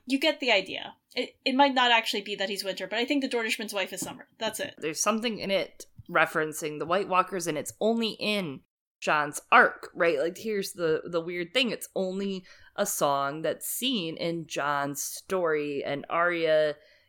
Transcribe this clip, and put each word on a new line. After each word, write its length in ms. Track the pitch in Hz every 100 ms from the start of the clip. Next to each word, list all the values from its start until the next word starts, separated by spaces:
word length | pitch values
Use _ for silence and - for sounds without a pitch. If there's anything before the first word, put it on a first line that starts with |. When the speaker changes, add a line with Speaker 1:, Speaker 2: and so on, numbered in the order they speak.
| -
Speaker 1:
you 120 | 262
get 220 | 320 302
the 100 | 247
idea. 440 | 208 - - - - _
It, 220 | - - -
it 100 | -
might 200 | 262 285
not 180 | 262 247
actually 300 | 233 226 220
be 120 | 208 196
that 120 | 190
he's 160 | 196
winter, 220 | 196 185 185
but 120 | 214
I 60 |
think 180 | 247 294
the 60 | 262
Dornishman's 460 | 240 220 - 208
wife 180 | 202 185
is 80 | 190
summer. 260 | 185 127 - -
That's 220 | 220 208
it. 140 | - -
Speaker 2:
There's 240 | 151 151
something 360 | 208 220 233 208
in 120 | 180
it 360 | 190 - - - - -
referencing 680 | 170 156 170 156 151 156 151
the 80 | 151
White 220 | 180 190
Walkers, 380 | 185 185 190 165
and 120 | 151
it's 160 | - -
only 360 | 220 233 226 -
in 420 | 208 208 175 131 - _ _ _
John's 400 | - 156 147 147 -
arc, 380 | 233 214 - -
right? 240 | - 170 147
Like, 200 | 160 185
here's 340 | 220 208 196
the, 300 | 185 165 156
the 160 | 180 170
weird 320 | 165 180 170
thing. 180 | 254 254
It's 180 | 156 -
only 500 | - 190 190 196 190 185 - - -
a 100 | 202
song 560 | - 151 139 139 156
that's 260 | 160 - -
seen 480 | - 247 233 165 156
in 300 | 170 170 156
John's 560 | 175 143 143 143 143
story, 840 | - - - 190 170 151 147 143
and 220 | - 143 -
Arya 680 | 165 175 170 160 156 151 147 _ _